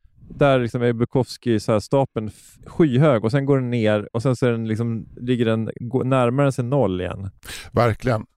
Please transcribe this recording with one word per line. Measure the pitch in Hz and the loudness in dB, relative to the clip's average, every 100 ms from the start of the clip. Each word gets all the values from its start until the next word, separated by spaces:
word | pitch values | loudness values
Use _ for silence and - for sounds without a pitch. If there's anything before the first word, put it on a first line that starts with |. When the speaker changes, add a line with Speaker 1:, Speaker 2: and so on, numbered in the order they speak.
| _ _ - | _ _ -10
Speaker 1:
där | - 143 131 | 0 2 2
liksom | 120 123 | 0 -2
är | 120 | -2
Bukowski | 113 120 135 120 - 123 110 | 0 0 0 -2 -4 -2 -2
så | - | 2
här | 107 | 0
stapeln | - 139 135 117 107 | 2 0 0 -2 -8
f-, | - - - - | -12 -20 -20 -8
skyhög, | - 160 120 156 117 | 2 2 4 4 4
och | 107 | 2
sen | 139 139 | 0 2
går | 139 | 0
den | 123 | 0
ner, | 120 107 107 101 | 0 2 0 -2
och | 117 | -4
sen | 135 123 | -2 0
så | 123 | 0
är | |
den | 117 113 | 0 -2
liksom, | 110 117 113 - - | -2 -2 -4 -8 -10
ligger | 123 123 | -4 0
den, | 113 110 110 - | 2 0 -2 -8
gå-, | 120 127 | -4 -2
närmare | 127 135 120 131 143 | 0 2 2 2 0
sig | 131 | 0
noll | 120 143 104 90 | -2 0 0 0
igen. | 90 - 98 - - - - | -4 -8 -12 -14 -18 -16 -6
Speaker 2:
Verkligen. | - 120 107 123 110 - | 0 2 2 -2 -2 -4